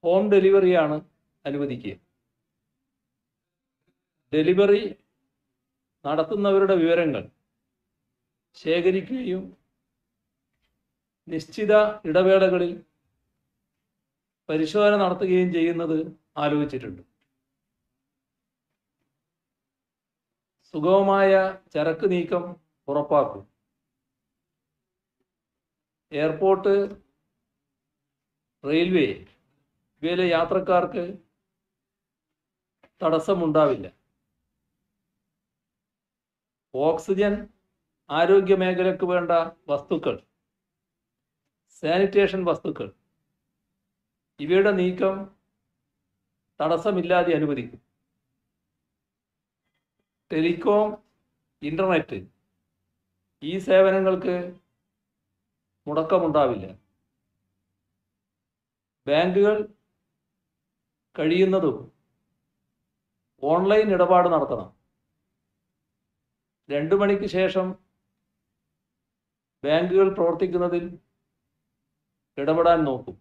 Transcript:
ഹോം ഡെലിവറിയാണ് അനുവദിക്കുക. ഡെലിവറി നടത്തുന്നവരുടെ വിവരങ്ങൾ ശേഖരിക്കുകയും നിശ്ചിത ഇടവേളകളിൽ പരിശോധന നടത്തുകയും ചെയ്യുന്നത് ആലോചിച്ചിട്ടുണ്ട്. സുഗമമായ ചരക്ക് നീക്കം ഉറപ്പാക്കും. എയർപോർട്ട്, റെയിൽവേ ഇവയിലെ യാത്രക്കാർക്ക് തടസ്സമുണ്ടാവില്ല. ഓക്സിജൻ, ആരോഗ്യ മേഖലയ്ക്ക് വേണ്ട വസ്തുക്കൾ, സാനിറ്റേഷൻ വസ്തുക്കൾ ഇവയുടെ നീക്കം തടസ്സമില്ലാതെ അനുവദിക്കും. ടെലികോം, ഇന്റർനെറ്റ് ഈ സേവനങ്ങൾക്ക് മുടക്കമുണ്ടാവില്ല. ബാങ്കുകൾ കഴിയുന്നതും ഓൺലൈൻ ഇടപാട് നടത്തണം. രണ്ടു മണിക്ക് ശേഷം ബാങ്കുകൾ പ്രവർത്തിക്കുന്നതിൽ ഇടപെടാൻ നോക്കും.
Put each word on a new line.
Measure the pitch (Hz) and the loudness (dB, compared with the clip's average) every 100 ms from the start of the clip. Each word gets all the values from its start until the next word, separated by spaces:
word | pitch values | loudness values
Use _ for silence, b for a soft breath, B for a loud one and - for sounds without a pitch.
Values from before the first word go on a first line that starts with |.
ഹോം | 170 185 208 | 2 0 4
ഡെലിവറിയാണ് | 202 190 196 185 175 151 151 - _ _ _ 143 | 4 6 4 4 2 2 -4 -8 _ _ _ -10
അനുവദിക്കുക. | 143 139 120 98 95 _ _ _ _ _ _ _ _ _ _ _ _ _ _ _ _ _ _ _ _ _ _ _ | -6 -6 -8 -12 -16 _ _ _ _ _ _ _ _ _ _ _ _ _ _ _ _ _ _ _ _ _ _ _
ഡെലിവറി | 151 156 185 202 202 208 - _ _ _ _ _ _ _ _ _ _ 139 | 0 2 2 4 2 0 -12 _ _ _ _ _ _ _ _ _ _ -4
നടത്തുന്നവരുടെ | 156 160 208 202 196 190 190 | -2 -2 0 2 2 4 2
വിവരങ്ങൾ | 165 170 165 117 92 _ _ _ _ _ _ _ _ _ _ _ _ - | 4 2 0 -4 -10 _ _ _ _ _ _ _ _ _ _ _ _ -10
ശേഖരിക്കുകയും | - 175 175 190 - 254 247 185 190 - _ _ _ _ _ _ _ _ _ _ _ _ _ _ _ _ - | -2 0 2 0 -4 -8 -6 -8 -10 -20 _ _ _ _ _ _ _ _ _ _ _ _ _ _ _ _ -12
നിശ്ചിത | 160 - - 208 214 214 214 156 | -10 -10 -6 2 4 4 -4 -2
ഇടവേളകളിൽ | 170 185 190 190 180 175 - _ _ _ _ _ _ _ _ _ _ _ _ _ _ _ _ - | 2 4 4 4 2 -2 -6 _ _ _ _ _ _ _ _ _ _ _ _ _ _ _ _ -6
പരിശോധന | 156 156 208 208 208 | -4 -2 2 2 2
നടത്തുകയും | 190 180 190 185 180 165 | 0 -2 0 2 2 0
ചെയ്യുന്നത് | 165 165 165 156 156 - _ 147 | -2 -2 -2 -4 -4 -14 _ -6
ആലോചിച്ചിട്ടുണ്ട്. | 147 147 143 127 117 87 - _ _ _ _ _ _ _ _ _ _ _ _ _ _ _ _ _ _ _ _ _ _ _ _ _ _ _ _ _ _ _ _ _ _ _ _ | -2 -2 -4 -6 -12 -16 -20 _ _ _ _ _ _ _ _ _ _ _ _ _ _ _ _ _ _ _ _ _ _ _ _ _ _ _ _ _ _ _ _ _ _ _ _
സുഗമമായ | 160 160 196 196 196 196 190 190 190 _ | -4 2 2 4 2 4 4 2 -6 _
ചരക്ക് | 147 156 160 196 | -4 -4 -2 -2
നീക്കം | 180 165 175 175 180 _ _ - | -2 -2 -6 -6 -16 _ _ -6
ഉറപ്പാക്കും. | 143 143 147 - 101 101 _ _ _ _ _ _ _ _ _ _ _ _ _ _ _ _ _ _ _ _ _ _ _ _ _ _ | -6 0 0 0 -8 -20 _ _ _ _ _ _ _ _ _ _ _ _ _ _ _ _ _ _ _ _ _ _ _ _ _ _
എയർപോർട്ട്, | 147 156 156 190 190 196 196 202 - _ _ _ _ _ _ _ _ _ _ _ _ _ _ _ _ 139 | -4 -4 0 0 2 0 0 -2 -10 _ _ _ _ _ _ _ _ _ _ _ _ _ _ _ _ -2
റെയിൽവേ | 160 180 180 123 - - _ _ _ _ _ _ _ | 0 2 2 0 -4 -16 _ _ _ _ _ _ _
ഇവയിലെ | 160 180 180 165 | -6 -2 0 0
യാത്രക്കാർക്ക് | 170 190 185 180 170 180 175 202 _ _ _ _ _ _ _ _ _ _ _ _ _ _ _ _ _ _ | 0 -2 0 0 0 -8 -10 -14 _ _ _ _ _ _ _ _ _ _ _ _ _ _ _ _ _ _
തടസ്സമുണ്ടാവില്ല. | 165 160 160 185 165 151 147 127 92 _ _ _ _ _ _ _ _ _ _ _ _ _ _ _ _ _ _ _ _ _ _ _ _ _ _ _ _ 127 151 | 0 0 0 -2 2 2 2 0 -8 _ _ _ _ _ _ _ _ _ _ _ _ _ _ _ _ _ _ _ _ _ _ _ _ _ _ _ _ -2 -2
ഓക്സിജൻ, | 160 - 190 208 202 - _ _ _ _ _ _ | -2 -4 -2 0 -2 -8 _ _ _ _ _ _
ആരോഗ്യ | 147 175 196 185 190 | -2 4 4 4 0
മേഖലയ്ക്ക് | 185 180 185 185 180 | 0 0 -2 -2 -2
വേണ്ട | 180 170 170 165 - - | -2 0 -2 -2 -10 -6
വസ്തുക്കൾ, | 143 - 160 143 95 _ _ _ _ _ _ _ _ _ _ _ _ _ _ _ _ | -6 -4 -4 -4 -8 _ _ _ _ _ _ _ _ _ _ _ _ _ _ _ _
സാനിറ്റേഷൻ | 156 175 196 202 196 190 175 | -2 0 2 2 0 0 -4
വസ്തുക്കൾ | 151 - - 101 _ _ _ _ _ _ _ _ _ _ _ _ _ _ _ 147 | -4 -6 -10 -14 _ _ _ _ _ _ _ _ _ _ _ _ _ _ _ 0
ഇവയുടെ | 185 202 190 | 2 2 0
നീക്കം | 180 180 190 190 202 _ _ _ _ _ _ _ _ _ _ _ _ _ | -2 -2 -4 -4 -12 _ _ _ _ _ _ _ _ _ _ _ _ _
തടസ്സമില്ലാതെ | 151 165 208 185 175 180 170 151 | -4 -2 -2 -4 0 0 2 0
അനുവദിക്കും. | 151 135 117 - _ _ _ _ _ _ _ _ _ _ _ _ _ _ _ _ _ _ _ _ _ _ _ _ _ | -2 -4 -8 -18 _ _ _ _ _ _ _ _ _ _ _ _ _ _ _ _ _ _ _ _ _ _ _ _ _
ടെലികോം, | 156 165 170 254 208 214 208 _ _ _ _ _ _ 147 | -2 -2 0 0 2 0 -6 _ _ _ _ _ _ -8
ഇന്റർനെറ്റ് | 160 190 170 - 101 92 _ _ _ _ _ _ _ _ _ _ _ | -4 0 0 -2 -12 -14 _ _ _ _ _ _ _ _ _ _ _
ഈ | 147 190 185 | -8 -8 4
സേവനങ്ങൾക്ക് | 190 190 190 190 185 185 180 175 - _ _ _ _ _ _ _ _ _ _ _ _ - | 6 6 4 0 0 -4 -6 -8 -16 _ _ _ _ _ _ _ _ _ _ _ _ -6
മുടക്കമുണ്ടാവില്ല. | 156 160 185 165 151 131 107 92 92 _ _ _ _ _ _ _ _ _ _ _ _ _ _ _ _ _ _ _ _ _ _ 139 | -4 0 0 2 0 0 -2 -10 -20 _ _ _ _ _ _ _ _ _ _ _ _ _ _ _ _ _ _ _ _ _ _ -2
ബാങ്കുകൾ | 151 180 185 208 214 208 _ _ _ _ _ _ _ _ _ _ _ _ _ _ - | 0 0 2 2 0 -6 _ _ _ _ _ _ _ _ _ _ _ _ _ _ -4
കഴിയുന്നതും | 156 180 190 190 - - - _ _ _ _ _ _ _ _ _ _ _ _ _ _ _ 139 | 0 2 2 2 0 -4 -14 _ _ _ _ _ _ _ _ _ _ _ _ _ _ _ 0
ഓൺലൈൻ | 170 190 214 214 180 | 0 4 2 2 2
ഇടപാട് | 175 180 180 | 4 4 4
നടത്തണം. | 160 139 120 95 _ _ _ _ _ _ _ _ _ _ _ _ _ _ _ _ _ _ _ _ | 0 -2 -6 -10 _ _ _ _ _ _ _ _ _ _ _ _ _ _ _ _ _ _ _ _
രണ്ടു | 143 156 196 | -6 0 0
മണിക്ക് | 202 202 202 180 | 2 -2 -2 -2
ശേഷം | 190 190 185 185 _ _ _ _ _ _ _ _ _ _ _ _ _ _ _ _ _ _ 143 | -2 -2 -4 -8 _ _ _ _ _ _ _ _ _ _ _ _ _ _ _ _ _ _ -2
ബാങ്കുകൾ | 160 180 190 190 190 | 0 2 2 2 2
പ്രവർത്തിക്കുന്നതിൽ | 170 170 180 175 175 175 170 - _ _ _ _ _ _ _ _ _ _ _ _ _ - | -2 0 -2 -2 -2 -4 -8 -16 _ _ _ _ _ _ _ _ _ _ _ _ _ -6
ഇടപെടാൻ | 143 160 170 170 151 | -2 2 4 4 2
നോക്കും. | 123 - - | -4 -8 -18